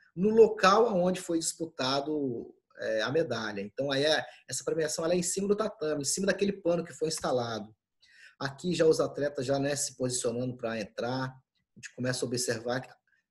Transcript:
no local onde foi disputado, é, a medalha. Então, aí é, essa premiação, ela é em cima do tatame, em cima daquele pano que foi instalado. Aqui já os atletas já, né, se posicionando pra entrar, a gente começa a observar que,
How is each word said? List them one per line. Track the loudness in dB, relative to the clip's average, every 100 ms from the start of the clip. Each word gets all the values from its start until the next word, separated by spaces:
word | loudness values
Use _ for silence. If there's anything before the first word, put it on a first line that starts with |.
| _
no | -2 4
local | 8 8 8 6 8 6
onde | 4 2 0
foi | -2 -2
disputado, | -2 -6 -8 -4 0 0 0 -2 -2 -4 -10 -18 _ -8
é, | -2 0
a | 0
medalha. | 0 0 -2 -4 -6
Então, | -6 -4 -2
aí | 2
é, | 2 2 -2 -12 -10
essa | -8
premiação, | -4 -2 -2 -2
ela | 0
é | 0
em |
cima | 0 -2 0
do | 0
tatame, | -2 -4 -4 -2
em |
cima | -2 -2 -2
daquele | 0 0
pano | 0 -2 -2
que | -4
foi | -6 -4
instalado. | -2 -2 -2 -2 -6 -10 -18 _ _ _ -20 -20 -8
Aqui | -8 -4 -2
já | 4
os | 6 4
atletas | 2 -2 -4 -2
já, | -2 0
né, | 0
se | -2 -4 -4
posicionando | -2 0 -2 -2 -4 -6
pra | -6 -6
entrar, | -6 -6 -4 -4
a | -6 -10 _ _ _
gente | -20 -16
começa | -6 -4 -4
a | -4
observar | -2 -2 -4 -4 -4
que, | -6 -16 _ _ _